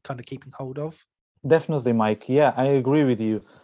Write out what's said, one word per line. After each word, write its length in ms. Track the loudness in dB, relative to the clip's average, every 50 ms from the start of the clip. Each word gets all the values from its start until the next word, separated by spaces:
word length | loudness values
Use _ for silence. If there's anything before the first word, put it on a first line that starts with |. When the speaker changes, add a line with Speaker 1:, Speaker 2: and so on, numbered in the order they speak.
| -12
Speaker 1:
kind 160 | -12 -12 -12
of 80 | -12
keeping 240 | -14 -16 -16 -16 -18 -16
hold 280 | -14 -12 -12 -10 -10
of." 260 | -10 -10 -12 -14 -20 _ _ _ _ _ _ _ 0
Speaker 2:
Definitely, 460 | 2 2 2 2 0 -4 -2 0 0 2
Mike. 360 | 2 2 0 0 -2 -4 -2
Yeah, 240 | 2 2 2 2 2
I 80 | 0 0
agree 400 | 0 2 0 0 2 2 2 2
with 160 | 2 0 0
you. 200 | -2 -2 -2 -4 -6 -10 -20 -20